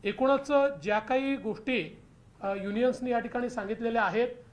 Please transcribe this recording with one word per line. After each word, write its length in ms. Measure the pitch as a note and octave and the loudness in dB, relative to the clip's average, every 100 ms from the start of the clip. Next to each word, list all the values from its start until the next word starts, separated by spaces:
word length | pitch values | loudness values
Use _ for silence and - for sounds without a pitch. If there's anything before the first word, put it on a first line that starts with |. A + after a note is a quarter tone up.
एकूणच 480 | G3 G#3 C4 C4+ C#4 C#4+ C#4 C#4 | -4 2 4 4 4 4 4 0
ज्या 160 | E3 G#3 | 0 0
काही 360 | G#3+ C4 C4+ C4+ | 2 0 0 -2
गोष्टी, 640 | G#3 G#3 - B3 D#3 - - - - - | -4 -6 -2 -2 -2 -12 -20 -20 -20 -8
अ, 120 | G3 | -4
युनियन्सनी 580 | G3 G3 G#3 B3+ B3+ B3+ | -4 -2 2 2 2 0
या 80 | A#3 | -2
ठिकाणी 300 | A#3 B3 A#3+ | 0 -4 -4
सांगितलेल्या 540 | A#3+ G3 A3 A#3 A3+ | -4 -6 -4 0 0
आहेत 240 | G3 G#3 B3 B3 - | 2 2 0 -2 -18